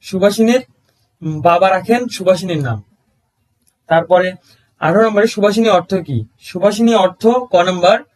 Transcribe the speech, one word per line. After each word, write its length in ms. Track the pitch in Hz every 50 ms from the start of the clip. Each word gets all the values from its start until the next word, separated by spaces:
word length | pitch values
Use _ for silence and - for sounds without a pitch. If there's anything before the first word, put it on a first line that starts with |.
সুভাষিনীর 600 | _ - - 185 185 202 202 220 220 226 240 262 254 _ _ _ _ _ _ _ _ _ _ _
বাবা 480 | 170 160 156 151 120 170 170 175 190 190
রাখেন 380 | 190 185 185 196 233 240 247 233
সুভাষিনীর 540 | - - 190 180 185 175 185 180 170 156
নাম। 200 | 139 123 117 104 - _ _ _ _ _ _ _ _ _ _ _ _ _ _ _ _ _ _ _ _
তারপরে 460 | - 165 165 175 165 180 180 185 185 185 - _ _ _ _ _ _ _ _
আঠারো 260 | - 151 170 202 220
নম্বরে 220 | 226 214 202 214
সুভাষিনী 420 | 233 - 214 202 208 202 220 226 226
অর্থ 260 | 196 175 175 _ 196
কি? 300 | 185 160 151 139 113 107 - _ _
সুভাষিনী 540 | _ - - 185 185 208 202 202 233 233 233
অর্থ 320 | 208 185 185 180 _ -
ক 300 | 226 240 254 247 - -
নাম্বার 420 | 180 175 190 185 180 175 180 220 240 294 _ _